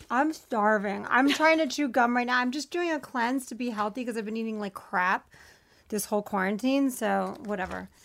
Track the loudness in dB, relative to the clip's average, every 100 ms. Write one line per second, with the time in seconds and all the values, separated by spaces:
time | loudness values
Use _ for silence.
0 | -4 0 0 -2 -4 2 4 2 0 -4
1 | 0 4 4 6 4 4 2 0 0 2
2 | 4 2 0 0 0 -2 -4 -4 -2 -2
3 | -4 -2 -2 -2 -6 -6 -4 -2 -4 -4
4 | -6 -6 -4 -4 -4 -4 -6 -10 -4 0
5 | 2 0 -4 -20 -20 -20 _ _ -6 -6
6 | -2 -2 0 -2 0 0 2 2 2 0
7 | 0 0 -2 -6 -6 -6 -6 -8 -12 _